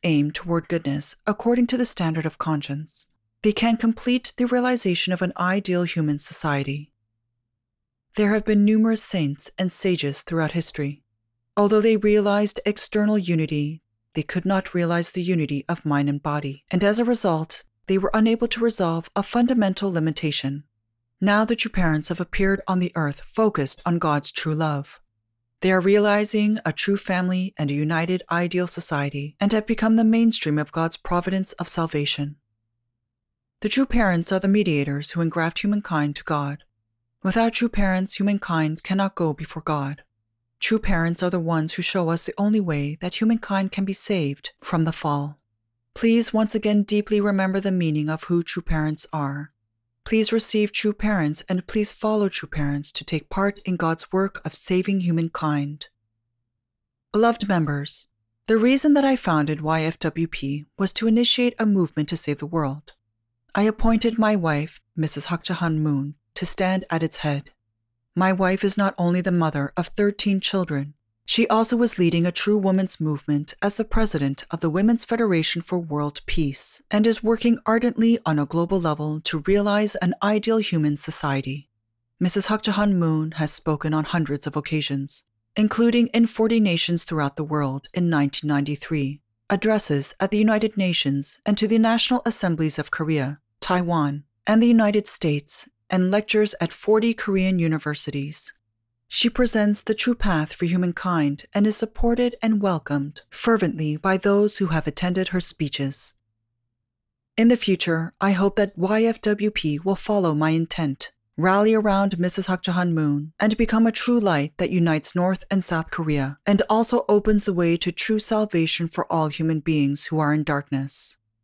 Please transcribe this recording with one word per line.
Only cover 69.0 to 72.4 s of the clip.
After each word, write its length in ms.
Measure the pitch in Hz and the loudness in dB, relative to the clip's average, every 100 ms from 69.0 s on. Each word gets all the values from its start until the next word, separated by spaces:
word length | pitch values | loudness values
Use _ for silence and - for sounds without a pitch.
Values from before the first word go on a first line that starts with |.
| 175 180 | 0 0
the 100 | 185 | 0
mother 420 | 175 160 147 143 - | 2 2 0 -4 -4
of 120 | 170 | -4
thirteen 520 | - 202 202 208 190 | 0 0 0 0 0
children, 540 | - 196 180 147 143 - _ _ | 0 -2 -2 -4 -6 -10 _ _
she 220 | - - 233 | -4 0 2
also 320 | 220 226 240 | 2 2 2
is 160 | 233 - | 0 2
leading 260 | 170 170 175 | 2 2 0
a 60 | |
true 240 | 175 | 0